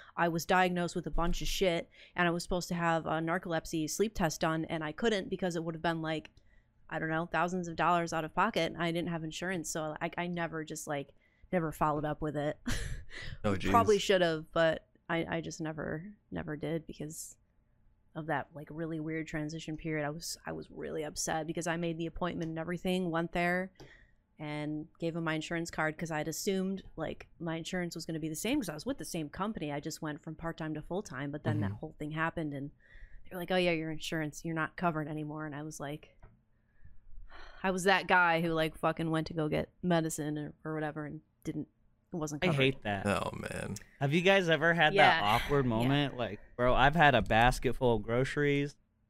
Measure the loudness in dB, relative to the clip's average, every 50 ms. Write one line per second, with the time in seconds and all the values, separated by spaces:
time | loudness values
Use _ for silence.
0 | -20 -10 -2 0 0 2 2 0 0 4 4 4 4 4 2 0 -2 -2 -2 -4
1 | -4 0 0 2 2 2 2 2 0 0 0 2 2 2 2 2 -2 -6 _ -20
2 | -20 -8 -2 2 2 2 2 0 -2 -2 -2 -2 0 -2 -2 0 2 2 2 2
3 | 0 0 -2 -2 0 0 -2 -2 -2 -2 -4 -4 -2 -2 -2 -2 -2 -2 0 0
4 | 0 0 2 2 0 0 2 2 0 0 2 0 -2 -2 -4 -4 -4 -6 -4 -2
5 | 0 2 2 2 0 -2 -4 -2 0 0 0 -2 -2 -4 -4 -2 -2 0 0 0
6 | -2 -2 -2 -4 -4 -8 _ -20 -20 -20 -20 -20 -20 _ _ _ -12 -8 -6 -4
7 | -2 0 0 -2 -2 0 0 0 2 2 0 -2 -4 -4 -2 2 4 4 4 4
8 | 2 0 -2 -2 -4 -2 0 2 2 2 2 2 0 0 0 -2 -2 0 0 0
9 | -2 -2 -4 -4 -6 -8 -8 -6 -4 -4 -4 -4 -4 -4 -4 -4 -4 -4 -4 -4
10 | -6 -6 -4 -4 -4 -4 -2 -2 -4 -4 -4 -6 -8 -6 -8 -8 -6 -4 -4 -4
11 | -6 -8 -12 _ _ _ _ _ -6 -2 0 2 2 0 0 0 2 2 2 2
12 | 0 -2 -2 -2 -4 -4 -2 -2 -2 -2 -2 -4 -4 -2 -2 -2 -2 -4 -6 -8
13 | -8 -10 -12 -10 -10 -10 -8 -4 0 0 0 2 2 4 6 6 6 6 4 4
14 | 4 4 4 4 4 4 2 0 -4 -2 2 4 4 4 4 0 -4 _ _ _
15 | _ -2 -2 -2 0 -2 -2 -4 -4 -6 -8 -6 -6 -6 -6 -6 -4 -4 -4 -6
16 | -6 -10 -14 -18 _ _ -8 -8 -6 -6 -6 -6 -4 -4 -4 -4 -4 -8 -12 -12
17 | -12 -10 -10 -12 -14 -14 -16 -20 _ _ _ _ _ _ _ _ _ _ _ _
18 | _ _ -12 -8 -4 -2 -2 -2 -4 -6 -10 -16 -14 -12 -8 -6 -4 -4 -4 -4
19 | -4 -4 -4 -4 -4 -4 -4 -4 -4 -4 -4 -6 -6 -8 -8 -6 -4 -4 -2 -2
20 | -2 -2 -4 -6 -8 -10 -10 -10 -8 -8 -8 -8 -10 -12 -12 -10 -8 -6 -6 -4
21 | -6 -6 -6 -6 -4 -2 -2 -2 -2 -4 -4 -4 -2 -2 -2 -2 -2 -2 -2 -4
22 | -4 -6 -4 -4 -4 -4 -2 -4 -4 -6 -6 -6 -6 -4 -6 -4 -2 0 0 0
23 | 0 0 0 0 -2 -2 0 0 0 2 2 0 -2 -6 -10 -16 -20 -20 -20 -20
24 | -20 -20 _ _ _ _ _ -12 -8 -6 -6 -4 -4 -4 -4 -6 -8 -10 _ -6
25 | -6 -4 -4 -2 -2 -2 -2 -2 -2 -4 -4 -4 -4 -4 -4 -2 -2 -2 -2 -4
26 | -6 -4 -4 -4 -4 -4 -6 -4 -2 -2 0 0 0 -2 -4 -6 -8 -12 -10 -8
27 | -8 -8 -8 -10 -14 -18 -14 -10 -8 -6 -6 -6 -6 -6 -4 -4 -4 -4 -6 -8
28 | -8 -8 -6 -6 -6 -6 -6 -4 -2 0 0 0 0 -2 -6 -6 -6 -6 -6 -6
29 | -8 -8 -6 -6 -6 -6 -6 -6 -6 -4 -4 -4 -4 -4 -4 -4 -6 -6 -8 -6
30 | -6 -8 -8 -8 -10 -12 -12 -8 -8 -8 -6 -6 -6 -6 -6 -6 -6 -6 -6 -6
31 | -6 -6 -8 -8 -6 -6 -6 -4 -2 -2 0 0 0 -2 -4 -6 -10 -12 -12 -10
32 | -10 -6 -4 -2 -2 -2 -2 -2 -4 -4 -4 -6 -8 -8 -10 _ _ -20 -20 -18
33 | -16 -14 -14 -14 -12 -10 -10 -8 -4 0 2 4 4 4 2 2 0 -4 -6 -6
34 | -4 -4 -2 -2 -2 -2 -4 -6 -6 -4 -2 -2 -2 -2 -2 -2 0 0 0 0
35 | -2 -4 -4 -6 -6 -6 -6 -8 -8 -8 -8 -10 -10 -10 -10 -10 -8 -8 -8 -10
36 | -12 -16 -20 -20 -20 -20 -20 _ _ _ _ _ _ _ _ -20 -18 -18 -16 -16
37 | -14 -12 -12 -12 -12 -12 -12 -14 -14 -14 -10 -4 0 0 0 4 6 6 6 6
38 | 6 6 6 8 8 8 6 4 4 4 4 4 2 2 0 0 0 0 2 2
39 | 0 0 0 0 0 -2 -2 -2 0 0 0 0 -2 -2 _ _ 0 2 4 4
40 | 2 2 -2 -2 -2 -2 -4 -4 -6 -8 -10 _ -10 -8 -4 -4 -4 -4 -4 -6
41 | -8 -8 -10 -12 -14 _ _ _ -10 -8 -6 -6 -6 -8 _ _ _ _ _ _
42 | _ _ -6 -4 -4 -4 -2 0 2 4 4 6 4 4 2 0 -2 -4 -2 0
43 | 0 0 0 0 0 -2 -4 -6 -6 -6 -6 -6 -6 -6 -8 -8 -12 -14 _ -4
44 | 0 2 2 4 6 6 6 6 6 4 4 4 4 4 4 6 6 6 8 8
45 | 8 8 8 6 4 4 4 4 4 2 2 2 4 4 2 2 4 4 4 4
46 | 2 0 0 -2 -4 -4 -4 -6 -12 -10 -2 2 4 6 6 8 6 6 8 8
47 | 8 8 8 8 6 6 6 6 8 6 6 4 2 0 0 2 4 4 4 4
48 | 2 0 0 2 0 0 0 2 2 2 4 2 0 -2 -4 _ _ _ _ _
49 | _ _